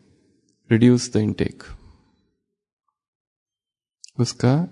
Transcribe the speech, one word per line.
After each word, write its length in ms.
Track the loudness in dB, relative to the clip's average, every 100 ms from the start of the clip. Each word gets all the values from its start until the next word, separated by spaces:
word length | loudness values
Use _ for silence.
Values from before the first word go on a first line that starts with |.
| _ _ _ _ _ _ -2
Reduce 420 | 4 4 4 0
the 40 | -2
intake, 460 | -2 -4 -6 -8 -20 -20 -20 _ _ _ _ _ _ _ _ _ _ _ _ _ _ _ _ _ _ _ _ _ -16 -6
उसका 340 | -6 -2 -2 0 -2